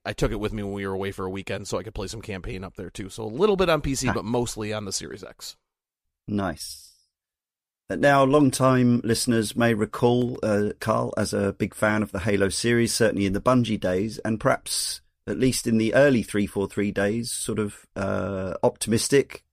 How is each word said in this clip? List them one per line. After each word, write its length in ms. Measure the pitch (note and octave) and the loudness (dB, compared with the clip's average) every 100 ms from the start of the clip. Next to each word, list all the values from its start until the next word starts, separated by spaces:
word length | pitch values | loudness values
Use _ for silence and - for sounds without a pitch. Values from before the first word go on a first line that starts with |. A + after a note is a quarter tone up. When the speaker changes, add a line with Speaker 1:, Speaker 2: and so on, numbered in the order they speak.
Speaker 1:
I 80 | G2+ | -10
took 200 | - C3 | -4 -4
it 80 | G#2+ | -2
with 120 | G#2 | -4
me 100 | G#2+ | -4
when 100 | G2+ | -6
we 140 | G2+ G2 | -6 -6
were 60 | |
away 180 | F#2+ G2 | -4 -6
for 120 | G2 | -6
a 60 | F#2 | -8
weekend 380 | G2 - G2 G2+ | -8 -8 -8 -6
so 100 | G2 | -8
I 40 | |
could 120 | G2+ | -6
play 140 | - F#2+ | -8 -8
some 120 | A2 | -10
campaign 420 | G#2 F#2+ A2 F#2 | -10 -10 -8 -10
up 120 | F#2 - | -12 -12
there 140 | F2+ | -14
too. 180 | - F#2+ | -12 -12
So 120 | - | -10
a 20 | A2 | -8
little 300 | B2 G#3+ F#3+ | 2 2 4
bit 120 | F3 | 4
on 120 | D#3 | 2
P 140 | D3 | 0
C, 140 | B2 B2+ | -2 -2
Speaker 2:
Ah. 40 | |
Speaker 1:
but 100 | A2+ | -2
mostly 480 | G2 B2 A#2 G#2+ G#2+ | -2 -2 -2 -4 -6
on 140 | G#2+ G2+ | -6 -6
the 60 | |
Series 300 | - - - | -8 -8 -12
X. 320 | - - - - _ _ _ _ _ _ - | -14 -14 -16 -18 _ _ _ _ _ _ -4
Speaker 2:
Nice. 580 | G#2 F#2+ D#2 - - - _ _ _ _ _ _ _ _ _ - | -2 -2 -6 -12 -16 -20 _ _ _ _ _ _ _ _ _ -8
Uh, 80 | F#2 | 0
now, 260 | C#3+ C#3 | 4 6
long-time 760 | C3+ D3+ C#3 - C3 B2+ B2 A#2+ | 6 6 4 4 4 6 4 4
listeners 540 | A2+ A2+ - A2+ G#2+ - | 2 0 2 2 2 2
may 180 | A#2 | 2
recall, 640 | G#2 G#2+ - A#2+ B2 B2 - | 2 -2 2 2 4 0 -2
uh, 280 | G#2+ G#2 G#2 - | 0 0 0 -2
Carl 320 | A2+ A#2 A#2+ - | -2 0 0 -2
as 160 | G#2 | -2
a 200 | G#2 G2 | 0 -2
big 220 | - G#2+ | -2 -4
fan 280 | - G#2+ G#2+ | 0 2 2
of 100 | G#2 | -2
the 80 | - | -2
Halo 280 | G#2+ G2+ G2 | 0 2 2
series, 460 | - A#2+ A#2 A2+ | 2 2 2 2
certainly 320 | - A2 G2 G2 | 4 2 4 0
in 60 | |
the 80 | F#2+ | 2
Bungie 400 | B2+ B2+ A2 G#2 | 2 2 2 -2
days, 380 | F#2 F#2 G#2+ - | 0 0 -2 -4
and 140 | A2+ A2 | -6 -2
perhaps 640 | C3+ - - - - - _ _ - | 0 0 -4 -6 -6 -8 _ _ -8
at 120 | - | 0
least 280 | C3 - B2 | 0 0 0
in 120 | A2+ | 2
the 160 | A2 | 2
early 280 | C3 C#3+ A#2+ | 4 4 4
three 240 | - G#2 G2 | 0 -2 -2
four 200 | G#2 G2 | -2 -2
three 220 | - G2+ | -2 -2
days, 380 | G2 G2+ A#2 A#2 | 0 0 -2 -6
sort 280 | - - G#2+ | -6 -4 -4
of, 280 | G#2 - _ - | -4 -8 _ -6
uh, 580 | G2 G2 F#2+ F#2+ F#2 - | -4 -4 -4 -6 -6 -2
optimistic, 840 | B2 - - A2 - C#3 - - _ | -2 0 0 0 2 2 2 -8 _